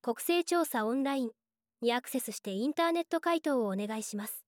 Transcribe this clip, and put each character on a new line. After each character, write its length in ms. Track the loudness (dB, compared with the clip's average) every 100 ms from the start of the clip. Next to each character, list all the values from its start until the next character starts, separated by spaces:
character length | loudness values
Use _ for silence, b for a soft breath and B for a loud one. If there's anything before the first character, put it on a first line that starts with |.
国 140 | -4 -4
勢 200 | 0 0
調 200 | 2 2
査 220 | 2 0 0
オ 60 |
ン 100 | 0
ラ 120 | 0
イ 120 | 0 -2
ン 40 | -6 _ _ _ _
に 120 | 0
ア 80 | 0
ク 100 | -2
セ 100 | -4
ス 120 | -4
し 80 | -8
て 120 | -6
イ 140 | -2 0
ン 80 |
タ 140 | 2 2
ー 40 |
ネ 80 | 2
ッ 40 | 0
ト 120 | 0
回 200 | 2 0
答 200 | 2 2
を 80 | 2
お 60 | 0
願 220 | -2 -4
い 40 |
し 140 | -6 -8
ま 100 | -8
す。 180 | -12